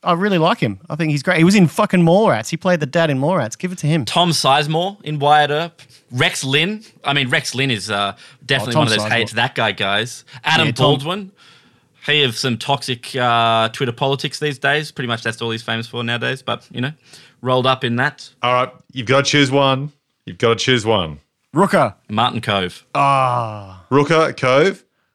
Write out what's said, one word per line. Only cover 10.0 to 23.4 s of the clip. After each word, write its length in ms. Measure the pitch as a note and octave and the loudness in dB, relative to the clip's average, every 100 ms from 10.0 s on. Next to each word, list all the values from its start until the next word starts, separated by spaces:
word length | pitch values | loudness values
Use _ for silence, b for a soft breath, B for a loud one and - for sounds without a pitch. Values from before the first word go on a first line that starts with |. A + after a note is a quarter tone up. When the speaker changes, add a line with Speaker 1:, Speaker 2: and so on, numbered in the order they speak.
| A#2 - B C3 | -4 -8 B -8
Speaker 2:
Adam 240 | - E3 D#3 | 0 0 0
Speaker 1:
Yeah, 40 | |
Tom 140 | A2+ C#3+ D3 | 2 2 2
Speaker 2:
Baldwin. 340 | D3 G3 F#3+ b b b b b b _ - | -2 -8 -10 b b b b b b _ -2
He 160 | D3+ | 2
of 120 | C#3 A2+ | 2 0
some 220 | C3 A2+ | -4 -4
toxic, 580 | - C#3 - A#2+ - C3 | -2 -4 -4 -10 -8 -2
uh, 540 | B2 A#2 A2+ A2+ A2+ | 2 2 2 2 0
Twitter 220 | - B2+ | -2 -6
politics 480 | A#2 C3+ C3+ D3+ - | -2 -2 -2 -4 -6
these 180 | D3+ C3+ | -6 -2
days. 340 | C#3 D3 D3+ | 0 0 -2
Pretty 160 | - B2 | -8 -6
much 140 | A2+ | -4
that's 180 | A#2+ A2+ | -6 -6
all 80 | A#2 | -6
he's 100 | A2+ | -6
famous 240 | A#2 A2+ A#2 | -6 -6 -6
for 180 | A#2+ | -8
nowadays. 380 | A#2 A#2+ B2 C3 | -6 -4 -4 -6
But, 260 | - G#2+ - | -6 -8 -8
you 100 | A#2+ | -8
know, 120 | C3 D#3 B B B _ | -8 -8 B B B _
rolled 260 | B2 B2+ B2+ | -2 0 2
up 160 | B2+ | 0
in 140 | B2 A#2 | -2 -2
that. 300 | C#3+ - - _ | -2 -4 -16 _
Speaker 3:
All 100 | A#2+ | 0
right, 220 | B2 B2+ - _ | 0 0 -6 _
you've 140 | C3 A2+ | -8 0
got 200 | C3+ C3+ | 2 4
to 60 | |
choose 200 | D3 C3+ | 2 2
one. 400 | C#3 C3+ C3 D3 - _ _ - | 4 2 0 -4 -12 _ _ -18
You've 140 | F2 | -2
got 180 | A#2 A2+ | 0 2
to 80 | - | 2
choose 180 | B2+ | 0
one. 360 | G#2+ G#2+ E2 C#2+ _ _ _ C#3 | 2 0 -2 -8 _ _ _ 0
Speaker 1:
Rooker. 380 | G3 F#3+ B2 - - | 2 2 0 -2 -6
Speaker 2:
Martin 300 | G#2+ A#2+ B2 | 0 0 -2
Kove. 420 | A2+ G2+ F2+ - _ C#3 | -2 -2 -2 -6 _ 0
Speaker 1:
Ah. 880 | C#3 C3+ C3 B2 | 2 2 2 -2